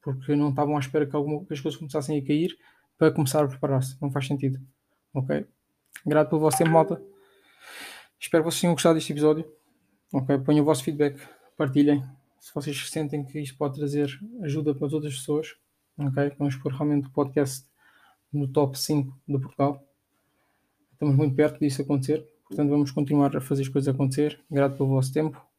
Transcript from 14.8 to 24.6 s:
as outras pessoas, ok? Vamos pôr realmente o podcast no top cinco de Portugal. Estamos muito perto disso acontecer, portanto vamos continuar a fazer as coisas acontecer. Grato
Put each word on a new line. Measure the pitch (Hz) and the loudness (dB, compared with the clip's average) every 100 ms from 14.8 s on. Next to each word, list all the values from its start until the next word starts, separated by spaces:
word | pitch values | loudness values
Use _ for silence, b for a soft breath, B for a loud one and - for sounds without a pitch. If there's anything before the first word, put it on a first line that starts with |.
| 151 | -2
as | |
outras | 151 151 131 | -2 -4 -10
pessoas, | - 147 156 - _ _ _ - | -4 -4 -4 -14 _ _ _ -6
ok? | 143 135 143 139 | -2 0 -2 0
Vamos | 143 135 | -4 -2
pôr | 143 | -6
realmente | 131 147 147 139 | -2 0 0 0
o | |
podcast | - 139 147 135 - _ b b b b b _ | -2 0 0 -2 -4 _ b b b b b _
no | 147 135 | -4 0
top | 139 139 135 | 2 0 0
cinco | - 151 135 - - | -2 0 -2 -8 -4
de | 139 | -4
Portugal. | 135 - 143 139 _ _ _ _ _ _ _ _ _ _ _ | -4 0 0 0 _ _ _ _ _ _ _ _ _ _ _
Estamos | _ 151 139 | _ 2 4
muito | 151 131 | 4 4
perto | 151 147 | 2 2
disso | 147 135 | -2 0
acontecer, | 139 143 131 156 - _ _ | -2 -2 0 -2 -4 _ _
portanto | 196 147 | -2 2
vamos | 147 139 | 2 2
continuar | 143 139 147 139 139 | -2 0 2 2 0
a | |
fazer | 131 139 | -2 -2
as | 135 | 0
coisas | 139 139 | 0 0
acontecer. | 131 135 135 151 - _ | 0 0 0 -2 -4 _
Grato | 143 | 0